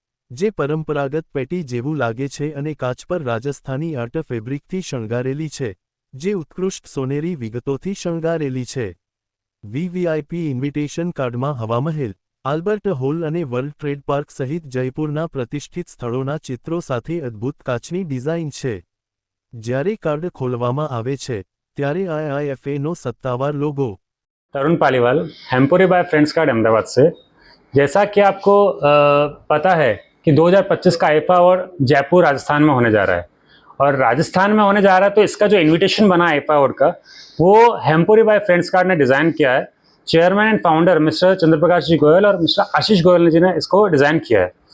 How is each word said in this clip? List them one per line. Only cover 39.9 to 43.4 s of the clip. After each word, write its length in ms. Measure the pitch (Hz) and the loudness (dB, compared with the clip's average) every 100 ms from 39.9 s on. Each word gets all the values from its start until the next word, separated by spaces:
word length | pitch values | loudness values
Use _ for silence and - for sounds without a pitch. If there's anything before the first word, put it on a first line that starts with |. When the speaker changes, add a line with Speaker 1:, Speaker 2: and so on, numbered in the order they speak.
| _ - | _ 0
Speaker 2:
चेयरमैन 500 | 165 180 196 220 202 | 4 4 2 2 2
and 140 | 175 | 2
founder 260 | 160 175 165 | 2 4 4
मिस्टर 360 | 156 156 185 | 2 2 2
चंद्रप्रकाश 500 | 190 160 156 170 175 | 4 2 4 2 2
जी 120 | 143 160 | 2 2
गोयल 300 | 147 175 202 | 4 6 4
और 140 | 190 | 2
मिस्टर 220 | 156 - - 151 | 0 0 0 -2
आशीष 260 | - 196 | 2 4
गोयल 280 | 180 175 170 | 4 6 4
जी 100 | 160 | 4